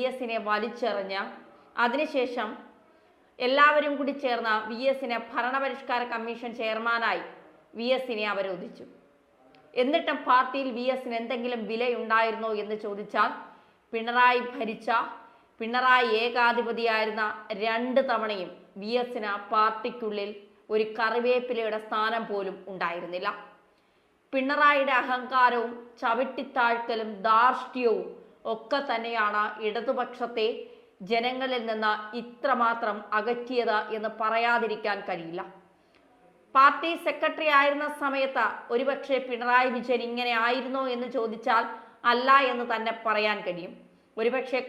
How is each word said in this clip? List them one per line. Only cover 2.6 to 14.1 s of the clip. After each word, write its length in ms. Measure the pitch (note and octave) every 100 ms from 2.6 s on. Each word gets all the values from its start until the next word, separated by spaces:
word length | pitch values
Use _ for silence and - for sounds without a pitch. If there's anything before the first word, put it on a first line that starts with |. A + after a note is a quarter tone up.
| - - _ _ _ _ _ - B3
എല്ലാവരും 480 | C4+ D4 D4+ D4 C#4
കൂടി 160 | C#4 C#4
ചേർന്ന 280 | C4 A#3 A3+ G#3+ G#3
വി 120 | A#3 C4+
എസിനെ 260 | C4+ C4 A#3 A#3
ഭരണപരിഷ്കാര 680 | C#4 A#3+ C4 C4+ A#3+ - A#3+ A#3+
കമ്മീഷൻ 380 | A#3 A3+ A#3 B3 A3+
ചെയർമാനായി 640 | A3+ A3 A#3 A#3 A3+ F#3+ - - - - _ -
വി 80 | A#3+ B3+
എസിനെ 280 | B3+ A3 G#3+
അവരോധിച്ചു. 520 | G3+ G3 F3+ A#3 - - - _ _ _ _ _ - _ -
എന്നിട്ടും 360 | B3 D#4+ D#4+ C#4+ -
പാർട്ടിയിൽ 420 | B3 C4 C#4 C4+ A#3
വി 80 | B3+
എസിന് 220 | C4 B3+ A#3
എന്തെങ്കിലും 400 | A#3 B3 A#3+ A#3+ G3+
വിലയുണ്ടായിരുന്നോ 800 | A3+ B3 A3+ A3 A3 A3+ G#3+ A3 G#3+
എന്ന് 120 | G3+ G#3+ G#3+
ചോദിച്ചാൽ, 460 | G3+ G#3 A#3 A3 - - - _ _ _
പിണറായി 480 | A3+ A3+